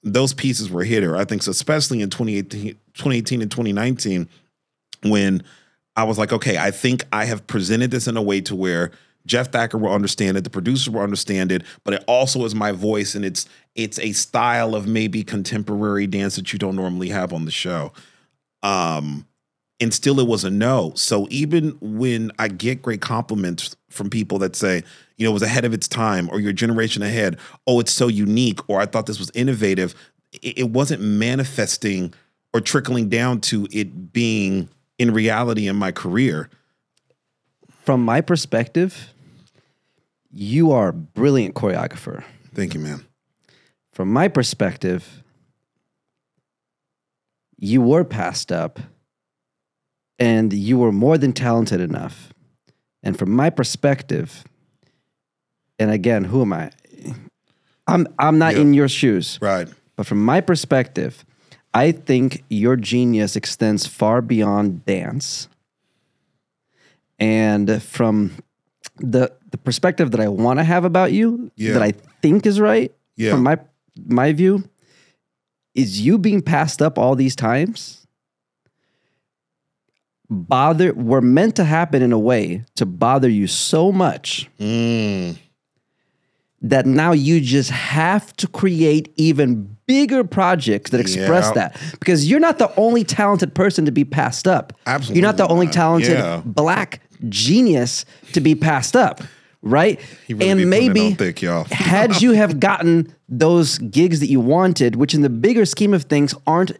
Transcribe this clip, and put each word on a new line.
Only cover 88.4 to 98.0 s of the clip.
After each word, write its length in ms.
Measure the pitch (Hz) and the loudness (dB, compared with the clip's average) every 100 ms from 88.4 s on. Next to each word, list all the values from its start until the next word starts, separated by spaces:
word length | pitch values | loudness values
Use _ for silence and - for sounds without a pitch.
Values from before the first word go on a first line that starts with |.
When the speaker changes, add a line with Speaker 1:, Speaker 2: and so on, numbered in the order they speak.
| 196 | -8
Speaker 2:
create 640 | - 190 170 160 151 156 - | 0 0 4 4 4 0 0
even 580 | 160 143 135 117 98 107 - | 2 4 2 0 -4 -12 0
bigger 360 | 269 285 262 | 2 4 2
projects 680 | 190 - 185 - 117 101 - | 0 0 2 2 0 -2 0
that 100 | 123 | 0
express 460 | 95 92 98 165 107 | 0 0 2 2 2
Speaker 1:
Yeah. 60 | |
Speaker 2:
that. 280 | 110 90 - 160 - | 0 -4 -8 -14 -4
Because 300 | - 165 147 | 0 2 4
you're 100 | 277 | 4
not 200 | 330 320 | 4 2
the 140 | 220 - | 0 2
only 260 | 220 240 | 2 2
talented 500 | 214 - 202 202 165 | 0 0 2 2 0
person 300 | - 196 - 147 | 0 0 2 2
to 60 | |
be 140 | 127 139 | 2 0
passed 420 | 139 120 - 139 | 0 -2 0 0
up. 240 | 131 - - - | 0 -2 -10 -4
Speaker 1:
Absolutely 340 | 139 120 165 | -4 0 2
Speaker 2:
You're 80 | 202 | 4
not 80 | 208 | 2
the 100 | 180 | 2
only 160 | 170 175 | 4 2
Speaker 1:
not. 80 | |
Speaker 2:
talented 440 | 175 160 165 120 139 | 2 4 4 4 2
Speaker 1:
Yeah. 240 | 90 85 120 | 0 -4 -2
Speaker 2:
black 560 | 107 156 185 202 - _ _ 117 | 0 2 0 -4 -10 _ _ -6
genius 800 | 98 110 208 247 147 123 - | -2 2 4 6 4 0 -4